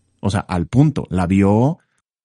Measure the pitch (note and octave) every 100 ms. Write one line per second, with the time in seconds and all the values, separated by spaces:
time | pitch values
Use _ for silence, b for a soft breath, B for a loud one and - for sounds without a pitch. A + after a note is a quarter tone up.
0 | _ _ G2+ F#2+ - F2+ D#2+ B2 D3+ -
1 | - F2+ F2 G2 G2 G#2+ C3 E3+ _ _
2 | _ _